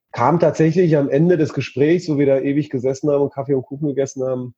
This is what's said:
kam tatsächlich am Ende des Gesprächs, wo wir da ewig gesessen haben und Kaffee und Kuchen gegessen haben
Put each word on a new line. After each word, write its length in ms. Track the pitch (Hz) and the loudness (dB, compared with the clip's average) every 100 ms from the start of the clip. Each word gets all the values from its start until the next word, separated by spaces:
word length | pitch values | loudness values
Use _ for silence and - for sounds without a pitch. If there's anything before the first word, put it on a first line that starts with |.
| _ | _
kam 280 | 120 123 165 | -2 0 4
tatsächlich 560 | 165 - 160 170 175 151 | 2 2 2 4 2 2
am 120 | 139 | 2
Ende 260 | 135 175 170 | 2 2 2
des 160 | 139 | 0
Gesprächs, 560 | 139 - 127 151 180 180 | -4 -6 0 2 2 0
wo 100 | 143 | 0
wir 100 | 139 | 2
da 100 | 135 | 2
ewig 320 | 139 143 147 | 0 -2 -2
gesessen 400 | 131 131 135 151 | -4 -4 -2 -2
haben 140 | 143 | 0
und 100 | 139 | 0
Kaffee 220 | 139 127 135 | -4 -4 -4
und 80 | |
Kuchen 240 | - 139 147 | -4 -8 -6
gegessen 360 | 131 139 131 | -4 -6 -6
haben 300 | 131 127 123 | -6 -6 -8